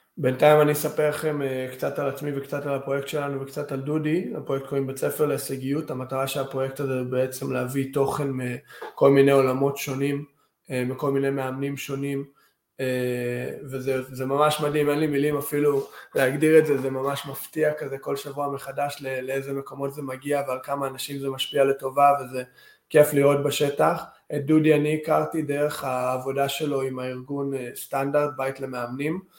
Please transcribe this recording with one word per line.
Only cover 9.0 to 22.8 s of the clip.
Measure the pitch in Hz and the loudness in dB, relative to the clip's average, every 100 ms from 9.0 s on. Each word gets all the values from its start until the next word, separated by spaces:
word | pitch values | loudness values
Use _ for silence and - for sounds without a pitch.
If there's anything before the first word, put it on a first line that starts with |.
| 139 | 6
מיני | 139 139 | 8 8
עולמות | 139 131 131 139 139 | 8 6 4 0 0
שונים, | - 135 139 143 147 _ _ _ - | -6 -2 -2 -2 -6 _ _ _ -8
אה, | 127 | -4
מכל | 123 127 143 | -4 -2 0
מיני | 139 139 | 0 0
מאמנים | 139 131 131 139 139 | -2 -4 -4 -6 -6
שונים, | - 139 139 139 139 _ _ _ _ - | -8 -6 -4 -4 -6 _ _ _ _ -6
אה, | 135 127 123 123 123 123 131 - 139 | -2 0 -2 -2 -4 -4 -6 -10 -10
וזה, | 135 127 131 | -6 -2 -4
זה | 131 127 131 | -4 -6 -2
ממש | 139 151 151 | 4 4 4
מדהים, | 147 151 147 | 0 2 2
אין | 147 | 2
לי | 156 | 2
מילים | 143 147 147 | 2 2 0
אפילו | 143 147 147 139 - - - | -2 2 4 2 -2 -12 -6
להגדיר | 135 131 143 156 160 | 0 2 4 6 8
את | 147 | 8
זה, | 135 | 2
זה | 131 | 0
ממש | 131 135 139 147 | -2 -4 -4 -8
מפתיע | 135 - 160 151 | -12 -8 0 0
כזה | 151 139 135 | 0 -6 -8
כל | 143 139 | -6 -6
שבוע | 147 139 143 | -6 -6 -4
מחדש | 135 139 139 143 - | -4 -8 -4 -4 -4
ל-, | 135 131 | -6 -6
לאיזה | 127 139 135 | -4 -4 -4
מקומות | 139 139 135 139 | -6 -8 -6 -6
זה | 147 | -6
מגיע | 139 131 143 143 139 | -8 -8 -2 -2 0
ועל | 127 | -4
כמה | - 143 135 | -4 -4 -4
אנשים | 131 - 139 | -6 -8 -6
זה | 135 | -4
משפיע | 131 - 143 | -4 -2 2
לטובה, | 135 135 135 135 143 139 | 2 2 -2 6 6 6
וזה | 127 127 123 _ - _ | 0 -8 -8 _ -20 _